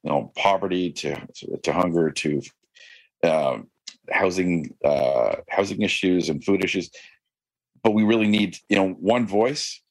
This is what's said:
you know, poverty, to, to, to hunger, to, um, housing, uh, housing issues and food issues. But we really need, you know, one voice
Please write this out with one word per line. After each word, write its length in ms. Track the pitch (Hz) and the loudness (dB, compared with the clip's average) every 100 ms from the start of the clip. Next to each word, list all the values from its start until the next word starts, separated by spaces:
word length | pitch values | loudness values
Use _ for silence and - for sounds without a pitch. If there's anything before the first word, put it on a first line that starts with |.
you 80 | 76 | -2
know, 220 | 71 - - | -4 -4 -2
poverty, 560 | 98 98 95 92 90 | 0 2 0 -2 -2
to, 220 | - 73 71 - | -4 -6 -8 -12
to, 220 | - - - | -16 -12 -6
to 160 | 85 | -2
hunger, 380 | 82 90 85 80 | 0 2 2 0
to, 320 | 71 78 73 - _ _ _ - - _ _ | 0 -2 -4 -6 _ _ _ -20 -20 _ _
um, 440 | 85 80 67 57 - _ - - - | 0 2 0 -4 -10 _ -20 -20 -6
housing, 640 | - 95 90 90 87 76 - | -2 0 0 0 0 -2 -2
uh, 520 | 71 69 64 65 53 50 - | 0 2 2 2 0 -2 -4
housing 340 | - 101 104 | -2 -2 -2
issues 460 | 98 - 92 90 82 | -2 0 2 2 0
and 160 | 71 | -2
food 180 | - 98 | 0 0
issues. 280 | 90 92 85 - - _ _ _ _ _ _ _ | 0 -4 -6 -14 -20 _ _ _ _ _ _ _
But 100 | 113 | 2
we 120 | 107 | 4
really 240 | 107 113 107 | 4 4 4
need, 280 | 104 101 - _ | 2 0 -4 _
you 80 | 101 | 0
know, 140 | 95 | 2
one 340 | 92 92 120 110 | 0 2 2 2
voice 540 | 101 120 147 - - _ | 2 2 0 -8 -12 _